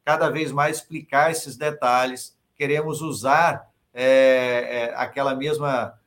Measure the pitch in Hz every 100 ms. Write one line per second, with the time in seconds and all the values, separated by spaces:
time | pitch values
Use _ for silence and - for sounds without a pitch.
0 | - 160 160 151 151 139 151 156 - 160
1 | 156 139 156 160 - 120 147 147 123 123
2 | 127 127 - _ _ - 143 147 156 135
3 | 160 113 123 147 165 131 - _ _ 123
4 | 127 135 131 127 127 123 120 123 117 117
5 | 123 - 139 131 143 151 143 127 107 -